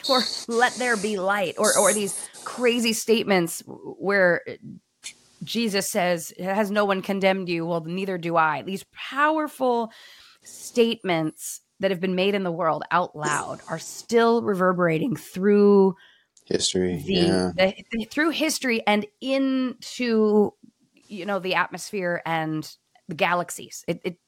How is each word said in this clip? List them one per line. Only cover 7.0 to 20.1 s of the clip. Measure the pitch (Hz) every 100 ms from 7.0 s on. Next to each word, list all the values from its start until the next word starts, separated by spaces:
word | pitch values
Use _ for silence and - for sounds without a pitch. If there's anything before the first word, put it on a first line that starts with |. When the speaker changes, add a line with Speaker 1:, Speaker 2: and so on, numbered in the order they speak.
Speaker 1:
condemned | 185 196 190 190 180
you?" | 170
Well, | 165 170
neither | 160 180 196 180
do | 170 165
I. | 156 143
These | 170 196 -
powerful | - - 269 302 311 302 - 254 233 226 - - - - _
statements | - - - 240 233 233 185 165 156 - - - _ -
that | 190
have | 180
been | 185
made | 180 196
in | 202
the | 185
world | 165 160 151 -
out | 170 180 151
loud | 151 156 - 143 -
are | 160
still | - - - 226 233 233
reverberating | 226 185 185 175 170 160 262 175
through | - 185 202 208 202 202 190 175 - _ _ _ -
Speaker 2:
History, | - - 92 90 147
Speaker 1:
the, | 151
Speaker 2:
yeah. | 190 175 92 180 170
Speaker 1:
the, | 190 - -
the, | 233
through | 214 294 320
history | - 302 - 262 226 -
and | 208 208 _
into, | 262 269 269 262 254 - - - 247